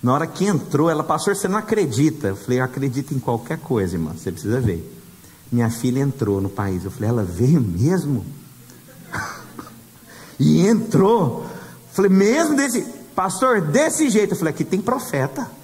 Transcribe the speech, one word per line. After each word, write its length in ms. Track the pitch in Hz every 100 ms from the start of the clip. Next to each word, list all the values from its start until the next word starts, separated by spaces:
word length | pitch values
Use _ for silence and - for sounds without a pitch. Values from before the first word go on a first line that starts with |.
Na 120 | 120
hora 120 | 135 165
que 200 | - 190
entrou, 420 | 170 - 139 165
ela, 140 | 151
"Pastor, 340 | - 151 - 196
você 120 | 196
não 100 | 202
acredita?" 680 | 214 214 165 113 156 156 101
Eu 80 | 95
falei, 240 | - 123
"Eu 40 |
acredito 480 | 127 127 139 127 135
em 60 | 139
qualquer 400 | - 117 - 160
coisa, 380 | - 120 95 87
irmã, 160 | 78 82
você 160 | -
precisa 280 | - 101 120
ver." 340 | 120 85 82 - - - - - -
Minha 200 | 120 117
filha 300 | 117 131 123
entrou 400 | 139 135 104 98
no 80 | 98
país. 360 | - 101 92
Eu 60 | 92
falei, 180 | - 107
"Ela 160 | 120
veio 360 | 95 85 123 160
mesmo?" 640 | 113 85 123 185 147 131 95 - - - - - - - -
<laughs> 1300 | - - - - - - - - - - - - -
E 280 | 147 156 185
entrou. 800 | 233 - - 190 226 156 - - - - - -
Falei, 180 | - 196
"Mesmo 460 | 190 196 269 330 285
desse, 260 | 277 240 - - -
pastor, 460 | - - - 262 226
desse 500 | 156 151 311 - 302
jeito?" 240 | 208 202
Eu 20 | 175
falei, 160 | 165
"Aqui 120 | 147
tem 160 | 151 190
profeta. 680 | 220 254 - 143 131 - 254 -